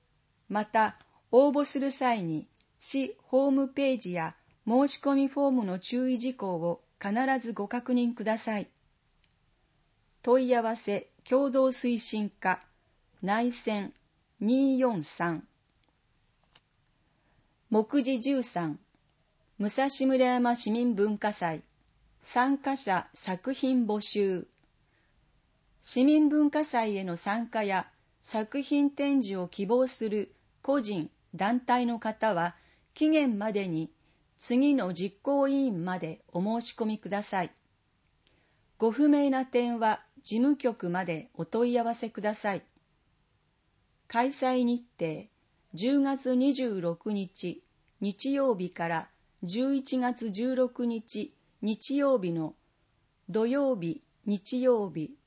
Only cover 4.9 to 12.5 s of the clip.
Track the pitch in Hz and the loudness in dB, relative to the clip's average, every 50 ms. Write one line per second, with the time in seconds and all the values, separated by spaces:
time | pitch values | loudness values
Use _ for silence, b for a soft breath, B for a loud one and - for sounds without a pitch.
4.9 | - - - 285 277 269 277 262 269 277 285 277 262 254 220 190 180 185 185 - | 0 -2 -2 0 2 2 2 0 0 0 0 2 2 2 0 -2 -4 -6 -6 -4
5.9 | 247 247 254 262 254 233 233 262 254 254 214 190 180 165 160 170 170 - _ _ | -2 -2 0 0 0 -2 -2 -4 -6 -4 -4 -4 -4 -2 -2 -4 -4 -4 _ _
6.9 | _ - - 202 202 226 262 262 269 262 240 226 220 - 202 202 - 247 240 - | _ -10 -6 -4 -2 0 0 0 0 -2 -2 -6 -6 -6 -6 -6 -6 -6 -4 0
7.9 | 254 247 240 240 233 - 208 214 220 220 - - 220 208 175 - _ _ _ _ | 0 2 2 0 -2 -2 -2 -2 -2 -2 -2 -4 -4 -4 -6 -8 _ _ _ _
8.9 | _ _ _ _ _ _ _ _ _ _ _ _ _ _ _ _ _ _ _ _ | _ _ _ _ _ _ _ _ _ _ _ _ _ _ _ _ _ _ _ _
9.9 | _ _ _ _ _ _ - 247 240 262 262 247 247 240 226 226 226 220 - - | _ _ _ _ _ _ 0 4 4 4 4 4 2 2 2 0 -4 -4 -4 -4
10.9 | 202 190 - - _ _ - - 254 262 277 277 240 269 262 262 254 - - 247 | -4 -4 -6 -8 _ _ -6 0 0 2 2 2 2 4 2 2 2 0 0 0
11.9 | 240 220 - - - 214 208 202 - - - 190 | 0 0 -2 -2 -2 -2 -4 -4 -6 -4 -2 -2